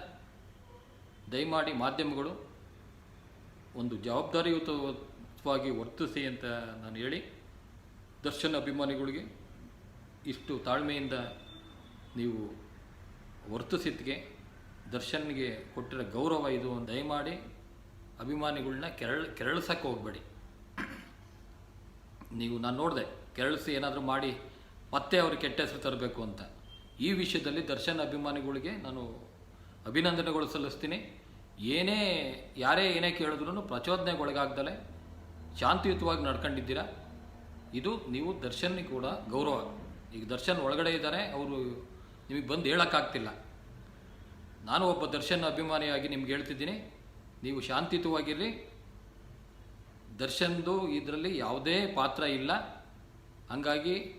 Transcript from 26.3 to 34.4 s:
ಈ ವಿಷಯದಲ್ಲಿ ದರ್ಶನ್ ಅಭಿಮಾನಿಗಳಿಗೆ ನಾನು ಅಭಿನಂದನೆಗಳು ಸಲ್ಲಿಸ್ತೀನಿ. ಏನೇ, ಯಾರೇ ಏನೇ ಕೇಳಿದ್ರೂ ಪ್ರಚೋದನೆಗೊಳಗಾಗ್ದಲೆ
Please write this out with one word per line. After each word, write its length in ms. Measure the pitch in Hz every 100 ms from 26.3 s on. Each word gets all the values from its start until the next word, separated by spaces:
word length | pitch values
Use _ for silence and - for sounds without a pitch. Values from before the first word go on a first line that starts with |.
| 98 92 - - - - -
ಈ 80 | 160
ವಿಷಯದಲ್ಲಿ 500 | 185 180 165 143 151 156
ದರ್ಶನ್ 320 | 135 - 160
ಅಭಿಮಾನಿಗಳಿಗೆ 720 | 139 147 143 143 135 139 160 208
ನಾನು 260 | 139 127 117 - - - - - - - 110
ಅಭಿನಂದನೆಗಳು 600 | 143 175 170 160 156 147
ಸಲ್ಲಿಸ್ತೀನಿ. 500 | 151 139 - 156 180 - - - - - -
ಏನೇ, 400 | 110 156 185 214 196 165 135 131 - -
ಯಾರೇ 280 | 127 170 190
ಏನೇ 200 | 165 175
ಕೇಳಿದ್ರೂ 520 | 170 156 147 151 196
ಪ್ರಚೋದನೆಗೊಳಗಾಗ್ದಲೆ 1120 | - 120 170 185 170 160 143 143